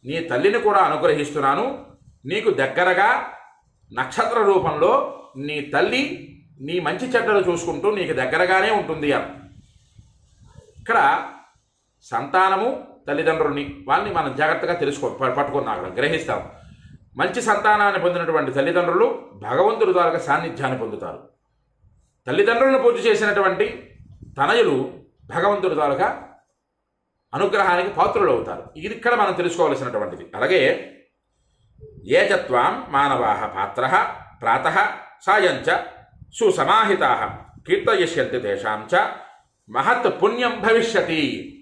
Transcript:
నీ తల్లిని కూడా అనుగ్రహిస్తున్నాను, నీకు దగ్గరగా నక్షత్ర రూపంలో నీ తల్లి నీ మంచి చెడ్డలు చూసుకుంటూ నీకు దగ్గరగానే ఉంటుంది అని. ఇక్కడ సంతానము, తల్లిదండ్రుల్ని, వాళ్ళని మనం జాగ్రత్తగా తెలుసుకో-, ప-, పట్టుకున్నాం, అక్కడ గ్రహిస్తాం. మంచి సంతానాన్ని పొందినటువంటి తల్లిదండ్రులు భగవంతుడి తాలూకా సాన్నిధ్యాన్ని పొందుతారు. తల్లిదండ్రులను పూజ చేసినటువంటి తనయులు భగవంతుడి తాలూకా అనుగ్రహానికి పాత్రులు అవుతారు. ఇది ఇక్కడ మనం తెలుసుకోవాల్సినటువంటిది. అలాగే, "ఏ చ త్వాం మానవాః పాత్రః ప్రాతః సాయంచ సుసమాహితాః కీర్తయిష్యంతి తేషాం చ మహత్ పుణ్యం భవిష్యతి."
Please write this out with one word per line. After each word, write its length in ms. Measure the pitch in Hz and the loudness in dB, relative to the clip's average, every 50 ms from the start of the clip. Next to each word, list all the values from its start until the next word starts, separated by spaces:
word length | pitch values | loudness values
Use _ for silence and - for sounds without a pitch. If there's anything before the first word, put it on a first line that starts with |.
| _ | _
నీ 140 | 123 151 170 | -6 -6 -6
తల్లిని 400 | 165 - 127 123 160 202 214 233 | -4 -2 -2 2 2 2 2 2
కూడా 200 | - 415 196 196 | 2 4 4 4
అనుగ్రహిస్తున్నాను, 1040 | 180 147 156 143 156 170 147 151 147 143 - 151 139 135 139 175 226 269 269 - - - - _ _ - _ _ _ | 4 4 2 2 2 2 2 2 -2 -4 -4 0 0 0 2 0 -2 -4 -6 -8 -14 -20 -20 _ _ -20 _ _ _
నీకు 240 | 131 170 214 214 220 | -6 -6 0 0 0
దగ్గరగా 760 | - 135 135 135 - - 180 185 180 185 202 415 247 - - - - - - - _ _ _ _ _ _ _ _ 110 | 2 2 0 0 0 0 2 2 4 4 4 2 2 0 -2 -8 -14 -18 -20 -20 _ _ _ _ _ _ _ _ -6
నక్షత్ర 500 | 117 131 127 - - 233 - 240 233 214 | -6 -6 -4 -2 -2 -2 0 2 2 4
రూపంలో 800 | 196 196 185 170 165 151 151 156 196 240 277 - - - - - - _ | 4 4 2 2 0 0 2 2 4 4 2 0 -2 -8 -14 -18 -20 _
నీ 240 | 131 143 147 151 147 | -12 -10 -8 -6 -8
తల్లి 760 | 139 147 143 143 180 214 240 254 285 - - - - - - - _ _ _ - | -8 -4 0 0 0 2 0 -2 -2 -2 -6 -12 -14 -18 -20 -20 _ _ _ -16
నీ 180 | 131 147 170 180 | -10 -6 -6 -2
మంచి 260 | 165 147 175 185 254 | -2 -2 -4 -4 -6
చెడ్డలు 460 | 254 247 233 - 214 208 202 185 175 | -2 0 0 2 4 2 4 4 2
చూసుకుంటూ 400 | 175 165 - 170 156 143 - 202 | 0 -2 -2 -6 -6 0 0 0
నీకు 220 | 214 196 175 156 156 | 0 0 -2 -2 -2
దగ్గరగానే 580 | 127 127 127 151 165 180 180 185 190 196 214 | -2 -2 0 2 0 2 2 4 2 2 2
ఉంటుంది 400 | 220 202 170 151 160 143 147 147 | 0 0 0 -2 -6 -4 0 0
అని. 280 | 135 113 - - - - - - - - - _ _ _ _ _ _ - - _ _ _ _ _ _ _ - - _ - - _ _ - | 0 0 -2 -6 -12 -18 -20 -20 -20 -20 -20 _ _ _ _ _ _ -20 -20 _ _ _ _ _ _ _ -20 -20 _ -20 -20 _ _ -20
ఇక్కడ 460 | - - 233 220 151 139 - - - - - - - _ _ _ _ _ _ _ _ _ _ _ _ | -6 -2 0 2 4 2 2 0 -4 -8 -14 -18 -20 _ _ _ _ _ _ _ _ _ _ _ _
సంతానము, 800 | - 127 117 135 139 - 185 190 190 190 170 147 - - - - - - - _ | -6 -6 -6 -4 0 2 2 4 4 2 2 0 -2 -4 -6 -12 -18 -20 -16 _
తల్లిదండ్రుల్ని, 800 | - 143 147 160 160 160 160 160 147 139 143 143 139 - - - | -6 -4 0 0 0 2 2 0 0 -2 -4 -6 -8 -12 -14 -4
వాళ్ళని 260 | 131 139 - 208 208 180 | 0 0 0 0 0 -2
మనం 220 | 170 156 139 123 | -2 -4 -4 -2
జాగ్రత్తగా 380 | 135 156 208 254 - - 160 175 | -2 0 0 0 0 0 -2 -2
తెలుసుకో-, 400 | - 151 139 143 - - 120 - - | 0 -2 -2 -2 -2 -4 -6 -4 -2
ప-, 120 | 135 127 - | -2 -2 0
పట్టుకున్నాం, 520 | 139 143 - 139 143 120 117 107 - 92 | 0 -2 0 -2 -4 -2 -2 -6 -6 -6
అక్కడ 200 | 95 90 107 139 | -8 -4 -2 -2
గ్రహిస్తాం. 440 | 151 165 156 - 135 117 98 - - - - - - - - - - - - _ _ _ | -2 -2 -2 -4 -4 -6 -6 -6 -12 -16 -20 -20 -20 -20 -20 -20 -20 -20 -20 _ _ _
మంచి 240 | - 151 185 - 247 | -4 -4 -2 -2 -2
సంతానాన్ని 600 | - 220 208 202 208 214 214 208 208 202 196 185 | 0 0 0 2 2 2 4 4 4 2 2 2
పొందినటువంటి 500 | 165 175 175 175 170 151 160 156 143 131 | 0 0 0 0 -2 0 0 0 0 0
తల్లిదండ్రులు 800 | 127 139 135 165 170 180 175 170 170 190 226 262 - - - - - | 0 0 0 2 2 2 2 2 4 4 2 2 2 -4 -10 -16 -20
భగవంతుడి 600 | 98 98 120 123 147 185 214 226 214 220 190 180 | -14 -8 -4 0 2 2 2 4 2 2 2 4
తాలూకా 240 | 180 175 165 - | 4 2 2 0
సాన్నిధ్యాన్ని 640 | - - 151 143 151 170 165 - - 143 131 127 - | -2 0 0 0 0 0 -4 -6 -4 -4 -4 -2 -4
పొందుతారు. 400 | 113 107 104 - 92 87 - - - - _ _ _ _ _ _ _ _ _ _ _ _ _ _ _ _ _ _ _ | -6 -8 -8 -10 -10 -12 -12 -14 -18 -20 _ _ _ _ _ _ _ _ _ _ _ _ _ _ _ _ _ _ _
తల్లిదండ్రులను 520 | 127 131 175 202 226 233 233 269 269 269 262 | -2 0 2 4 4 4 4 4 4 4 4
పూజ 260 | - 240 233 - - | 4 4 2 4 2
చేసినటువంటి 880 | 233 214 - 220 208 202 202 196 185 180 170 214 - - - - - - - - - - - - - - | 2 2 4 2 0 2 2 2 0 2 0 -2 -2 -2 -10 -16 -20 -20 -20 -20 -20 -20 -20 -20 -16 -4
తనయులు 560 | - 139 165 214 240 220 180 143 127 135 - - - - _ _ _ _ - - | -2 0 2 4 4 4 2 2 0 -2 -4 -10 -16 -20 _ _ _ _ -8 -4
భగవంతుడి 400 | 170 180 202 208 202 185 185 165 | 0 0 0 0 2 0 0 0
తాలూకా 480 | 151 151 143 139 - - - - - - - - _ _ _ _ _ _ _ _ _ _ _ _ _ _ _ _ _ _ _ - | 0 0 0 2 0 0 -2 -2 -6 -12 -20 -20 _ _ _ _ _ _ _ _ _ _ _ _ _ _ _ _ _ _ _ -4
అనుగ్రహానికి 560 | - 202 190 185 202 196 185 175 180 180 202 | -2 0 0 2 2 2 4 2 2 0 -2
పాత్రులు 420 | - 151 180 - - 202 196 156 | 0 0 0 2 2 2 2 2
అవుతారు. 320 | 127 113 - - 90 85 - - _ | 2 2 0 -6 -10 -10 -12 -16 _
ఇది 180 | 151 160 202 226 | -12 -10 -10 -10
ఇక్కడ 180 | 226 - 240 247 | -2 0 0 2
మనం 200 | 226 208 190 180 | 2 2 0 0
తెలుసుకోవాల్సినటువంటిది. 920 | - 175 175 170 - 170 151 139 127 135 120 110 107 104 90 85 - - - - | -2 -2 -2 0 2 2 2 2 -2 -4 -4 -4 -4 -4 -4 -8 -12 -16 -14 -6
అలాగే, 560 | 101 120 143 - 175 131 143 - - - - - - _ _ _ _ _ _ _ _ _ _ _ _ _ _ _ _ - - - - - | -2 0 2 4 4 4 2 0 0 -4 -14 -18 -20 _ _ _ _ _ _ _ _ _ _ _ _ _ _ _ _ -20 -20 -20 -20 -6
"ఏ 260 | 92 131 175 202 208 202 | 0 2 2 2 2 0
చ 20 | |
త్వాం 500 | 175 - - 127 120 127 165 - - - - | -2 0 0 0 2 2 2 0 -2 -8 -4
మానవాః 560 | 147 139 143 139 135 120 120 110 104 - 110 | 0 0 2 2 2 0 0 0 0 -2 -4
పాత్రః 580 | 101 95 95 98 101 - - 127 131 185 202 - - - - - - - - | -6 -4 -6 -6 -4 -4 -4 -2 2 2 2 0 0 -6 -12 -16 -20 -18 -6
ప్రాతః 340 | 120 113 117 127 - 160 156 190 208 - - - - - - _ - | -2 0 0 2 0 0 0 0 0 0 -4 -8 -16 -20 -20 _ -2
సాయంచ 520 | 190 196 214 190 175 143 - - 160 - - - - - - - _ _ - - _ - - | 0 2 4 4 2 0 0 -2 -2 -2 -2 -2 -8 -16 -20 -20 _ _ -20 -20 _ -6 0
సుసమాహితాః 880 | 233 202 - 165 143 151 196 220 220 202 196 - 156 131 120 110 110 101 - - - - - - - | 2 2 2 2 2 2 4 2 4 2 2 2 2 0 0 0 -2 -6 -8 -12 -16 -20 -20 -20 -2
కీర్తయిష్యంతి 720 | - 180 208 - - 220 190 180 - - 143 131 - - 123 | -2 0 0 2 2 2 2 2 0 0 -2 -2 -2 -2 -4
తేషాం 480 | 107 101 98 95 101 110 107 107 - - 175 | -2 -2 -4 -2 -2 -4 -4 -4 -4 0 0
చ 120 | 185 214 - - - - - - _ _ _ _ _ _ - | 0 0 0 -4 -12 -18 -20 -20 _ _ _ _ _ _ -6
మహత్ 540 | 107 127 139 202 247 247 247 196 - - 185 | -4 -2 0 2 0 2 0 -2 0 2 0
పుణ్యం 380 | 214 233 247 247 240 - 214 | 0 0 0 -2 -2 -2 -2
భవిష్యతి." 920 | 196 220 226 233 - - - - - 156 160 160 147 123 - - - - - - | 0 2 2 4 2 2 0 0 0 0 -2 -2 0 -2 -2 -6 -10 -12 -16 -20